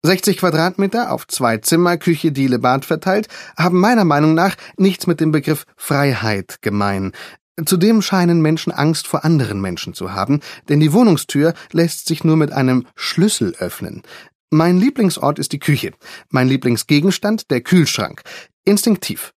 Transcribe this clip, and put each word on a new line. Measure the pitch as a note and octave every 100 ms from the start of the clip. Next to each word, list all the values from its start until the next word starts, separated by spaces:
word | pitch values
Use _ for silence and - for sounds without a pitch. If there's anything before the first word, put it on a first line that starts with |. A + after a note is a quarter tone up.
| D#3
Sechzig | F#3 - F#3
Quadratmeter | F#3 D#3+ E3+ F#3+ G3 A3+ B3
auf | B2+ -
zwei | - B2 A2+
Zimmer, | - E3 F3 F3
Küche, | - D#3+ E3
Diele, | C3+ C3+ B2
Bad | B2 C3 -
verteilt, | E3 - G3+ G#3+ - - -
haben | E3+ F3+
meiner | G3 A#3+ F3+
Meinung | D3 D3+ D#3+
nach | F#3+ - - -
nichts | G3 F3+ -
mit | D#3+
dem | D#3
Begriff | D#3 D3 D3+ - _
Freiheit | - C#3+ C#3+ A#2 A2 G2+ F#2+ -
gemein. | A2 G2+ G2+ G2 F#2+ - - - _ - D#3+
Zudem | F#3 G3+ A3+
scheinen | F#3+ F#3+ F3 E3+
Menschen | D#3 D#3+ -
Angst | - D3 D#3+ -
vor | - D#3
anderen | D#3+ A#2 G2+
Menschen | F#2+ F2 - -
zu | F#2
haben, | G2 G2+ D3 - - -
denn | D3
die | D#3
Wohnungstür | E3+ A#3+ D#3 - C#3+ D#3 E3+ -
lässt | E3 E3+ - -
sich | E3
nur | E3 D#3+
mit | D3
einem | - C3 B2+ A#2+ -
Schlüssel | - - G3+ - G#2 -
öffnen. | F2+ - - - - - - _ _
Mein | D#3 E3 F3+
Lieblingsort | A#3+ C#4+ G3 - D3 D3
ist | D3
die | C#3+
Küche, | - D3 - - - - _
mein | C3 B2+
Lieblingsgegenstand | C3+ C3 A#2 - D3 F3 - G#3 A3 -
der | B2+
Kühlschrank. | - F3+ C#3+ - G2+ - - - - _ -
Instinktiv. | G3+ - G3 - - -